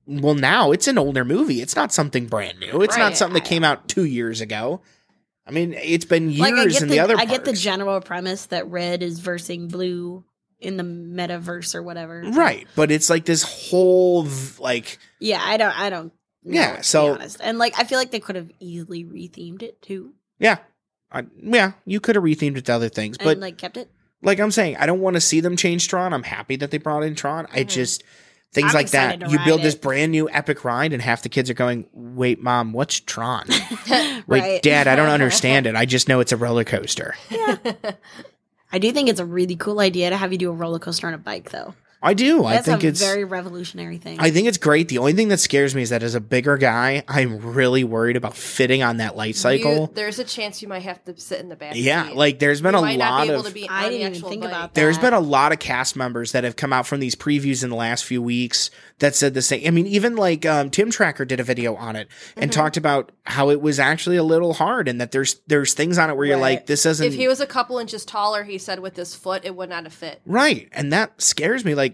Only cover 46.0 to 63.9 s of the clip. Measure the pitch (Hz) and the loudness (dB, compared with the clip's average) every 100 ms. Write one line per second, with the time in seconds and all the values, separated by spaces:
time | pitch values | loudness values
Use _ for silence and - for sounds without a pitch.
46 | 117 120 107 127 131 139 131 113 127 139 | -2 -4 -2 0 2 4 4 2 2 0
47 | - 139 127 110 113 123 127 131 123 113 | -2 0 0 -2 -4 2 4 4 2 0
48 | 117 123 107 - - - 127 131 123 117 | 0 0 -4 -8 -6 0 2 4 2 0
49 | 110 107 110 110 113 135 147 151 156 - | -4 -4 -6 0 2 2 2 2 0 -4
50 | 208 214 226 - 208 196 208 185 190 180 | -6 -6 -8 -6 -8 -10 -12 -10 -10 -14
51 | - 175 - 185 180 165 147 123 131 160 | -14 -16 -10 -10 -10 -14 -10 -4 0 0
52 | 160 - 147 127 143 143 170 190 160 127 | -2 2 2 2 2 2 2 2 2 0
53 | 127 131 151 139 - 196 196 190 208 240 | 0 2 0 0 -4 -10 -8 -4 -4 -4
54 | 202 175 180 202 220 175 170 - 156 165 | -6 -6 -10 -10 -8 -8 -4 2 4 4
55 | 247 233 156 139 147 156 - 127 131 135 | 2 2 2 4 4 2 -2 -4 -4 -4
56 | 123 120 117 127 123 - 143 131 123 143 | -6 -6 -2 -2 -2 -4 -2 0 0 -2
57 | 127 - - 147 139 127 127 117 117 120 | -4 -4 0 0 2 -2 -2 -4 -4 -4
58 | - 127 120 120 123 - - - - - | -2 -2 0 0 0 -2 -4 -8 -18 0
59 | 143 139 143 131 123 135 156 170 190 202 | 2 4 2 2 0 0 2 2 4 2
60 | 226 233 190 160 160 151 139 160 220 226 | 2 2 2 2 2 0 0 0 0 2
61 | 185 - 131 131 123 123 117 104 117 110 | 0 0 -4 -4 -2 -2 -2 -4 -8 -10
62 | 104 - - - 143 156 156 160 156 139 | -12 -16 -18 -6 -2 2 0 2 0 0
63 | - _ - 139 139 147 151 139 135 | -2 _ -8 0 2 4 2 2 2